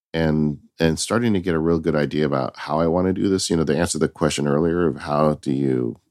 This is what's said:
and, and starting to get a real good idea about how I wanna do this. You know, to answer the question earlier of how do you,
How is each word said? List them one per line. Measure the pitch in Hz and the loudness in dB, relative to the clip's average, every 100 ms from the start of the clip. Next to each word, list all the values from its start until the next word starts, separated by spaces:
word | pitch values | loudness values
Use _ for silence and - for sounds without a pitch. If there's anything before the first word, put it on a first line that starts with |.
| _ | _
and, | 82 80 76 76 71 - - | -2 0 2 0 -4 -14 0
and | 82 80 | 0 0
starting | - 110 120 | -2 0 0
to | 98 | 0
get | 87 | 0
a | 80 | 0
real | 82 82 | 2 2
good | 80 76 | 2 0
idea | 69 73 76 | 0 0 0
about | 69 64 - | 0 -4 -8
how | - 78 | -4 0
I | 82 | 2
wanna | 90 92 | 2 0
do | 90 98 | 0 0
this. | 95 - | 0 0
You | 82 | 0
know, | 78 | 0
to | 80 | 0
answer | 85 78 | 0 0
the | 78 | -2
question | - 78 71 71 | 0 -2 0 0
earlier | 71 82 87 82 | 2 2 2 0
of | 69 | -2
how | 80 73 78 | -2 2 2
do | 73 73 | 0 -2
you, | 67 67 64 58 55 _ | -2 0 0 -2 -8 _